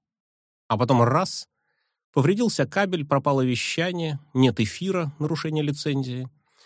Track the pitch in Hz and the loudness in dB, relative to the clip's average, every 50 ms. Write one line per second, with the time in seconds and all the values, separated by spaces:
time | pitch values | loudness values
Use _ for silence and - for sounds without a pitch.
0 | _ _ _ _ _ _ _ _ _ _ _ _ _ - 113 107 113 113 139 120 | _ _ _ _ _ _ _ _ _ _ _ _ _ -2 0 0 2 4 4 4
1 | 117 117 131 165 190 - - - - _ _ _ _ _ _ _ _ _ _ _ | 6 4 4 2 0 -2 -6 -10 -12 _ _ _ _ _ _ _ _ _ _ _
2 | _ _ - 147 127 156 196 208 240 220 - - 139 139 - 196 202 190 180 170 | _ _ 0 2 4 4 4 4 2 0 2 0 -2 -2 0 0 0 0 0 -4
3 | 143 143 143 139 - 147 139 135 131 127 123 113 - - - - 165 180 175 175 | -2 0 0 0 0 2 0 2 2 0 0 -2 -4 -4 -4 -4 -4 -4 -2 -4
4 | 165 156 147 139 - _ - 127 131 127 113 - 113 104 - - 175 190 190 180 | -4 -4 -6 -6 -8 _ 0 4 4 4 4 2 -2 -2 -2 -4 -4 -2 -2 -2
5 | 165 147 147 - 147 151 165 151 - 160 156 156 147 147 143 147 - 156 143 135 | -2 -4 -4 -4 -4 -4 -4 -4 -4 -4 -2 -2 -2 -2 -4 -4 -4 -2 -2 -2
6 | 131 127 123 127 127 123 _ _ _ _ _ _ _ | -4 -4 -6 -8 -10 -12 _ _ _ _ _ _ _